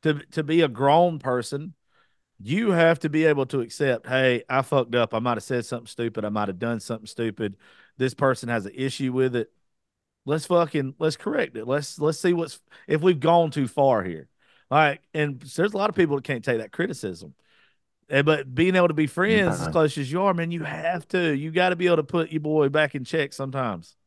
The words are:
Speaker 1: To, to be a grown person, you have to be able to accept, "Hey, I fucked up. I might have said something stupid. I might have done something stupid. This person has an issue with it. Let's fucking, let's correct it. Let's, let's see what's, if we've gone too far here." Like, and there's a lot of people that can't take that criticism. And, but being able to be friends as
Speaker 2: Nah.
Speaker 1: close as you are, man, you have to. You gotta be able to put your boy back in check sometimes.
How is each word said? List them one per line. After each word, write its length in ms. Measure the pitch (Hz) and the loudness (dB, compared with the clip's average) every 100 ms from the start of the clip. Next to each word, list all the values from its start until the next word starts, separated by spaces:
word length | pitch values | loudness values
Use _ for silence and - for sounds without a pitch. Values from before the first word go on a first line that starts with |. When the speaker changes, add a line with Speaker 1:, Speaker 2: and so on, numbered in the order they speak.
Speaker 1:
To, 120 | 160 147 - | 0 -2 -4
to 100 | - | -6
be 180 | 151 160 | 0 2
a 80 | 156 | 2
grown 500 | 107 139 156 175 160 | 2 4 6 4 0
person, 540 | 131 123 117 143 160 - _ _ _ _ _ _ | -2 -2 -2 -8 -10 -18 _ _ _ _ _ _
you 300 | 101 170 226 | -4 0 2
have 260 | 175 165 165 | 4 4 4
to 80 | 160 | 0
be 160 | 156 | 2
able 220 | 160 147 131 | 2 2 0
to 140 | 139 | -2
accept, 440 | 117 - 143 123 - | -6 -2 0 0 0
"Hey, 360 | 131 131 120 - | 2 2 2 0
I 100 | 131 | -2
fucked 340 | 131 143 117 | 0 0 0
up. 200 | 120 117 | 0 0
I 40 | 113 | 0
might 200 | 123 117 | -2 -4
have 40 | |
said 200 | - 127 | -2 -6
something 220 | 117 120 113 | -4 -10 -12
stupid. 400 | - 117 107 107 | -6 -6 -4 -4
I 20 | |
might 200 | 104 104 | -2 -4
have 100 | 92 | -4
done 200 | 117 117 | -4 -6
something 280 | - 113 107 | -6 -10 -10
stupid. 500 | - 113 101 107 98 _ _ _ _ | -6 -6 -4 -6 -8 _ _ _ _
This 160 | 127 | -4
person 380 | - 139 131 117 | 0 0 0 -2
has 160 | 117 101 | -4 -4
an 60 | |
issue 380 | 127 135 - 131 | -6 -6 -4 -4
with 200 | 127 131 | 0 0
it. 160 | 120 110 _ _ _ _ _ _ _ - | 0 -6 _ _ _ _ _ _ _ -4
Let's 180 | 156 | -4
fucking, 500 | - 175 165 156 135 135 | 2 2 2 -2 -4 -2
let's 180 | 160 - | -4 -2
correct 400 | - 302 110 113 | -4 -4 -4 -6
it. 100 | 117 | -4
Let's, 320 | 139 147 - | -4 -4 -2
let's 200 | 147 160 | -2 0
see 140 | 185 | 0
what's, 260 | 175 160 - _ - - | 0 -2 -10 _ -20 -2
if 140 | 151 | 2
we've 180 | 175 165 | 2 4
gone 320 | 165 170 160 | 6 4 4
too 160 | 147 131 | 0 -4
far 380 | - 139 117 | 2 4 4
here." 240 | 92 80 73 _ _ _ _ | 0 -8 -14 _ _ _ _
Like, 300 | 143 156 143 _ | 2 2 0 _
and 260 | 160 147 131 | -4 -4 -4
there's 320 | 120 - 190 | -12 -2 -2
a 40 | 202 | 0
lot 100 | 214 | -2
of 80 | 196 | 2
people 180 | 170 143 | 2 0
that 80 | |
can't 200 | - 131 | -4 -6
take 140 | 107 120 | -2 -2
that 120 | 107 | -4
criticism. 600 | - 185 151 101 85 82 - _ _ _ _ _ _ _ | -6 -6 -4 -8 -10 -14 -20 _ _ _ _ _ _ _
And, 160 | 139 147 | 0 4
but 280 | 151 135 | 2 0
being 220 | 127 175 185 | 0 2 4
able 120 | 175 | 2
to 60 | |
be 120 | 156 151 | 2 -2
friends 480 | - 190 220 185 135 | 0 0 2 2 -2
as 60 | 160 | -2
Speaker 2:
Nah. 60 | |
Speaker 1:
close 240 | 160 156 143 | 2 0 0
as 160 | 135 | -6
you 80 | 160 | -2
are, 120 | 196 | 0
man, 160 | 175 170 | 0 -2
you 100 | 170 | -6
have 460 | 156 156 160 175 - | -8 -6 -6 -6 -4
to. 240 | 185 170 | 0 0
You 160 | 139 156 | 0 -2
gotta 240 | 160 180 | 0 0
be 120 | 175 180 | 2 2
able 100 | 170 | 2
to 60 | |
put 260 | 147 175 165 | 2 -2 -2
your 120 | 156 | -4
boy 260 | 151 156 143 | 0 2 2
back 260 | 151 151 | 2 0
in 100 | 143 | -2
check 280 | 127 165 143 | -4 -2 -2
sometimes. 640 | - 135 135 127 90 82 _ | -4 -8 -4 -4 -6 -10 _